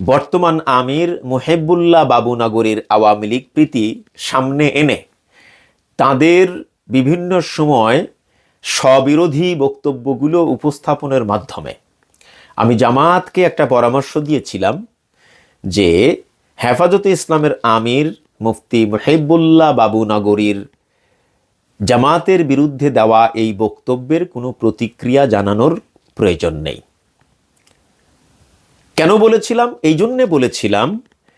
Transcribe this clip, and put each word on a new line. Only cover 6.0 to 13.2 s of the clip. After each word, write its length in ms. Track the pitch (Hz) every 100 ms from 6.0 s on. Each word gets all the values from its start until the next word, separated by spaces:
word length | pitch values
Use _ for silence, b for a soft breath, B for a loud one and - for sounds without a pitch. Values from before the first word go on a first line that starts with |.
| 131 131 160 175 185 180 - _ -
বিভিন্ন 520 | 127 131 175 180 185
সময় 640 | 156 - 151 127 110 139 208 _ _ _ _ _
স্ববিরোধী 920 | - - 135 131 131 151 175 143 180
বক্তব্যগুলো 880 | 165 139 - 147 127 127 123 147 170
উপস্থাপনের 800 | 151 123 151 147 - 139 143 131
মাধ্যমে 500 | 107 101 - - 73 - _ _ _ _ b b b b
আমি 180 | 113
জামাতকে 680 | 113 120 131 165 180